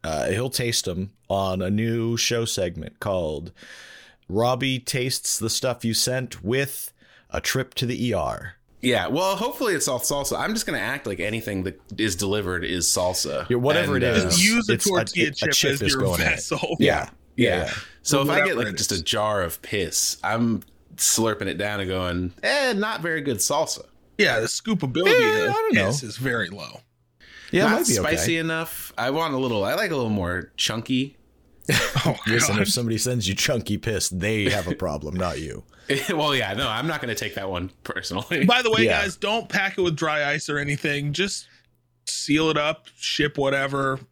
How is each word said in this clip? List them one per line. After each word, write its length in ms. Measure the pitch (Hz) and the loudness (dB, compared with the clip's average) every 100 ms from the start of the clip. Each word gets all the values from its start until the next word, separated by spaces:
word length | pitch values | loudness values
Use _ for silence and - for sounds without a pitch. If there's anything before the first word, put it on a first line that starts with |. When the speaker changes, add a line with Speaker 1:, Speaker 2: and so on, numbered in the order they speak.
Speaker 1:
Uh, 260 | 85 78 64 | -2 -2 0
he'll 220 | 98 127 | 0 -2
taste 360 | - 120 113 - | -2 0 0 -2
'em 260 | 87 98 _ _ | -4 -6 _ _
on 320 | 98 95 92 | 0 2 0
a 80 | 92 | 0
new 480 | 104 113 117 113 117 | 0 2 0 0 0
show 260 | - 117 | 0 0
segment 560 | 113 - 90 85 78 _ | 0 -2 -2 -4 -12 _
called 520 | 107 95 80 76 87 - - - - - - _ - | -2 0 0 -4 -8 -16 -20 -20 -20 -20 -20 _ -4
Robbie 520 | 113 117 127 135 127 | 0 2 2 0 -2
Tastes 580 | - 131 127 - - - | -2 -2 -2 -2 -2 -2
the 100 | 113 | -2
Stuff 340 | - 131 120 | 0 0 0
You 120 | 113 | 0
Sent 500 | 110 - 127 123 - | 0 0 -2 -6 -6
with 480 | 92 131 135 - - _ _ - _ | -2 0 0 -6 -12 _ _ -20 _
a 100 | - | -4
Trip 320 | - 131 127 | -2 -2 -2
to 140 | - 120 | -4 -2
the 220 | 120 120 | 0 0
E 40 | |
R. 440 | 95 69 53 98 - _ - | 0 -2 -4 -10 -16 _ -2
Speaker 2:
Yeah, 240 | 127 113 87 | 2 2 2
well, 300 | 139 190 190 | 0 0 0
hopefully 360 | 240 - 247 | -2 0 0
it's 160 | 165 - | 2 0
all 100 | 127 | 0
salsa. 400 | - 143 135 - | -2 -2 -2 -2
I'm 140 | 170 | -2
just 140 | 220 - | -2 -2
gonna 100 | 135 | -2
act 300 | 104 143 110 | -2 -4 -4
like 120 | 90 | -4
anything 440 | 98 113 107 98 | -2 -2 -2 -2
that 180 | 92 - - 98 | -4 -6 -12 0
is 180 | 107 87 | 0 2
delivered 480 | 98 107 90 90 87 | 0 0 0 -2 -2
is 200 | 90 85 | -2 0
salsa. 640 | 95 90 92 71 69 87 | 2 0 0 -2 -4 0
Speaker 1:
Yeah, 80 | 120 | 2
whatever 380 | 131 165 175 | 4 2 2
Speaker 2:
And, 100 | 135 | 2
Speaker 1:
it 100 | 120 | 2
is, 100 | 113 | 2
Speaker 2:
uh, 40 | - | 2
Speaker 3:
Just 160 | 175 | 4
use 240 | 196 233 208 | 4 4 2
a 40 | |
Speaker 1:
it's 100 | - | 2
a, 40 | 202 | 2
Speaker 3:
tortilla 380 | 185 113 175 156 | 2 0 0 0
Speaker 1:
a 40 | |
Speaker 3:
chip 200 | 143 - | 0 0
Speaker 1:
chip 200 | 139 143 | 2 2
Speaker 3:
as 80 | 139 | 2
Speaker 1:
is 120 | 117 | 0
Speaker 3:
your 80 | 135 | 2
Speaker 1:
going 180 | 95 87 | 2 2
in. 60 | - | 2
Speaker 3:
vessel. 480 | - - 147 175 165 | 0 -4 -4 -2 2
Speaker 1:
Yeah. 300 | 92 73 73 - - - | 4 4 -4 -12 -10 2
Speaker 2:
Yeah. 120 | 113 78 | 2 2
Speaker 1:
Yeah, 80 | |
yeah. 100 | 80 - - - | -2 -6 -12 -10
Speaker 2:
So 180 | - 139 | 0 2
if 60 | 147 | 4
I 40 | |
Speaker 3:
Whatever 140 | 151 147 | 2 2
Speaker 2:
get, 80 | 117 | 0
like, 80 | 117 | -2
Speaker 3:
it 100 | 92 | -2
Speaker 2:
just 160 | - | -2
Speaker 3:
is. 80 | 98 | -2
Speaker 2:
a 20 | |
jar 380 | 80 110 107 104 | 0 0 2 0
of 220 | 87 - | -2 -6
piss, 560 | - 104 82 - - - | -4 -2 -2 0 -2 -2
I'm 400 | 95 113 117 107 - - _ - | -2 0 2 0 -4 -20 _ -2
slurping 500 | - - 113 104 95 | 2 4 2 0 -4
it 100 | 87 | -2
down 240 | 101 104 | -2 -2
and 80 | 92 | -2
going, 460 | 92 90 87 90 - | 0 0 0 -2 -2
"Eh, 320 | - 285 269 | 0 0 0
not 260 | 202 214 220 | 0 -2 -2
very 220 | 165 160 | -4 -2
good 160 | 139 107 | -2 -2
salsa." 480 | - 147 160 - - _ _ - | 0 0 0 -4 -10 _ _ 0
Speaker 3:
Yeah, 220 | 180 120 | 2 2
the 60 | 113 | 0
scoopability 580 | - - 214 135 139 392 494 | -4 0 0 0 2 4 6
Speaker 1:
Eh, 260 | 440 427 415 | 6 4 2
Speaker 3:
of 20 | |
Speaker 1:
I 40 | |
don't 200 | 415 440 | 0 2
know. 120 | 240 98 | 4 2
Speaker 3:
piss 160 | 139 | 0
is 160 | 120 113 | -6 -4
very 320 | 131 120 87 | -2 -2 -4
low. 300 | 95 69 - _ _ _ _ - - - | -8 -12 -16 _ _ _ _ -20 -20 -2
Speaker 1:
Yeah, 100 | 165 | 2
it 80 | 151 | 4
Speaker 2:
Not 80 | - | 4
Speaker 1:
might 80 | 285 | 2
be 100 | 220 | 2
okay. 180 | - 165 | 2 2
Speaker 2:
spicy 200 | 165 165 | 2 0
enough. 560 | 165 160 165 - - - | 0 -2 -4 -8 -10 -2
I 100 | 123 | 0
want 200 | 147 165 | 0 0
a 60 | 131 | 0
little, 260 | 131 110 | 0 2
I 80 | 98 165 | 2 0
like 160 | 208 | 0
a 40 | 147 | 0
little 140 | 113 | 0
more 420 | 104 87 90 - - | 0 0 -2 -4 -2
chunky. 580 | - 113 113 127 139 - _ _ _ - - | -2 -2 0 0 0 -8 _ _ _ -8 0
Speaker 3:
<laughs> 40 | - - 135 165 | 0 2 0 0
Oh, 80 | 123 110 | 0 0
Speaker 1:
Listen, 300 | 117 117 104 | 2 2 2
Speaker 3:
God. 60 | |
Speaker 1:
if 60 | 101 | 0
somebody 300 | 123 117 110 | 0 0 0
sends 280 | 123 123 95 | 0 0 0
you 80 | |
chunky 440 | 95 - 120 - 104 | 0 0 0 0 -2
piss, 320 | 117 101 - | -2 -2 -2
they 400 | 92 104 110 104 | 0 0 2 2
have 180 | 101 87 | 0 -2
a 60 | |
problem, 420 | - 87 73 76 87 | -4 -2 -4 -6 -4
not 240 | 90 73 | -2 -4
you. 240 | 78 57 - | -8 -12 -16
Speaker 2:
<laughs> 420 | - - 139 - | -16 -4 -2 0
Well, 240 | 165 151 | 0 2
yeah, 180 | 135 101 | 2 0
no, 120 | 101 135 | -2 -2
I'm 180 | 110 156 | 0 -2
not 140 | 151 | -2
gonna 120 | 123 | -4
take 200 | 107 107 | -4 -4
that 160 | - 98 | -4 -4
one 200 | 90 90 - | -4 -6 -8
personally. 600 | - 92 - 92 - 170 190 | -8 -8 -4 -6 -2 2 4
Speaker 3:
By 160 | 247 | 4
the 80 | 240 | 4
way, 140 | 220 226 | 4 4
Speaker 1:
Yeah. 160 | 185 | 4
Speaker 3:
guys, 140 | 202 - | 0 -2
don't 320 | 202 226 - | -2 -2 -2
pack 260 | 202 196 185 | -2 0 0
it 60 | |
with 140 | 180 151 | 0 2
dry 340 | 160 151 143 | 0 0 0
ice 180 | 147 - | -2 -2
or 80 | 147 | -4
anything. 540 | 143 143 156 143 147 | -2 -2 0 -2 -2
Just 340 | 147 196 - - - _ _ _ _ - | -2 -2 -4 -12 -20 _ _ _ _ -8
seal 420 | - - 151 160 | -6 2 4 4
it 60 | 151 | 2
up, 300 | 147 156 - - | 0 -2 -10 -8
ship 400 | - - 147 143 | -4 0 0 2
whatever. 600 | 135 139 139 139 135 131 - | 0 2 0 0 0 -2 -8